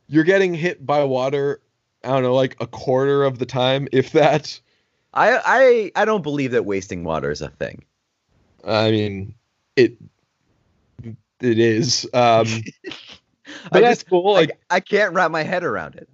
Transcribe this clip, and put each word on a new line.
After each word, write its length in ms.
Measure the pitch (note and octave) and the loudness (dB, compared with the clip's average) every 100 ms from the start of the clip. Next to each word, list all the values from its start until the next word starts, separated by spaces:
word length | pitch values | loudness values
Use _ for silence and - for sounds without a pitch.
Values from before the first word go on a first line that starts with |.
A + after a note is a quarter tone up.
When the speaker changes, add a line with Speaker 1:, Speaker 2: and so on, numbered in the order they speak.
| - | -2
Speaker 1:
You're 160 | D3 | 2
getting 280 | D#3+ G3 F#3 | 4 2 2
hit 320 | E3 F3 C#3+ | -2 -6 -6
by 200 | C3 D3 | -2 0
water, 580 | C#3 B2+ C3 C#3+ C#3+ - _ _ _ _ | 0 0 -2 -2 -2 -4 _ _ _ _
I 60 | B2 | -4
don't 160 | C3+ | 0
know, 100 | B2+ | 2
like, 220 | C3 C3 - | 2 0 -4
a 60 | A#2 | -12
quarter 560 | - - B2+ C#3 C#3 | -8 -2 0 2 2
of 160 | C#3 B2 | 0 -2
the 80 | A#2+ | -6
time, 400 | B2+ B2+ C3+ C#3+ | -2 0 -2 -2
if 180 | C3 B2+ | -2 0
that. 460 | D#3 D3 D3 - - _ _ _ _ _ | 2 4 2 -4 -16 _ _ _ _ _
Speaker 2:
I, 760 | - F#3+ B3+ - A3+ C4 A#3+ G3 | 0 2 2 2 4 4 4 0
I, 80 | - | -2
I 20 | G#3 | -2
don't 160 | G#3+ | -2
believe 280 | D3 C#3+ C3+ | -2 -4 -2
that 120 | A#2+ | -2
wasting 400 | G2 G2 F#2+ F2+ | -2 -4 -6 -8
water 260 | E2 D#2 C#2 | -6 -4 -4
is 100 | D2 | -6
a 80 | D2 | -10
thing. 340 | - C2+ - - _ _ _ _ _ _ _ F#2+ | -10 -10 -12 -20 _ _ _ _ _ _ _ -4
Speaker 1:
I 240 | G#2+ A2 | -2 0
mean, 440 | A2 G#2+ G2 G2 - _ _ _ - | 0 -2 -8 -12 -18 _ _ _ 2
it, 220 | A#2 A#2+ G2+ _ _ _ _ _ _ _ _ - A#2 G#2+ _ _ | 2 0 -20 _ _ _ _ _ _ _ _ -20 -18 -20 _ _
it 180 | B2+ A2+ | 0 2
is. 500 | A#2 A2 A#2+ - A#2+ | 4 2 0 -4 -2
Um, 320 | B2 A#2+ A2+ A2+ | 2 4 4 2
Speaker 2:
<laughs> 380 | A2+ A2 - | -4 -10 -16
Speaker 1:
but 100 | F4 - - - _ _ - - F3 | -18 -18 -20 -20 _ _ -20 -20 0
Speaker 2:
I 80 | - | 4
Speaker 1:
that's 180 | A#3+ A#3 | 4 2
Speaker 2:
just, 80 | - | 0
Speaker 1:
cool. 260 | F3+ F#3+ G3 | 0 2 2
Speaker 2:
I, 40 | |
Speaker 1:
Like, 200 | D3+ - - | 2 -2 -4
Speaker 2:
I 100 | F#3 | -4
can't 320 | - G3+ G#3 | 0 -2 0
wrap 160 | F3 E3 | 0 -2
my 120 | D#3+ | -2
head 220 | D3 F3+ | -4 -6
around 320 | D#3 G2+ D2+ - | -4 -6 -8 -14
it. 120 | - | -14